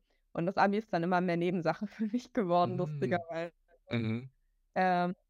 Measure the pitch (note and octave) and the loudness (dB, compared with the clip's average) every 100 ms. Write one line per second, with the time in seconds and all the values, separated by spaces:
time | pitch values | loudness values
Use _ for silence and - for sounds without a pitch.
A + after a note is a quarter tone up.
0 | _ _ _ - E3+ - G3+ G3+ - E3+ | _ _ _ -4 -2 2 2 2 -2 -2
1 | E3+ F3+ F3+ E3+ F3 F3+ D#3 E3 G#3 - | 2 2 2 0 0 0 0 -2 -6 -6
2 | A3 B3 - - F3+ F3 F3 F3+ E3 D3 | -4 -4 -4 -2 2 4 4 0 -2 -2
3 | - F3 - E3 E3+ - _ _ - A#2 | -2 -2 -2 -6 -8 -10 _ _ -6 -2
4 | A2 A2+ C3+ _ _ _ _ F#3 F#3 F3 | 0 -2 -6 _ _ _ _ 0 2 2
5 | F3+ F#3 | 0 -4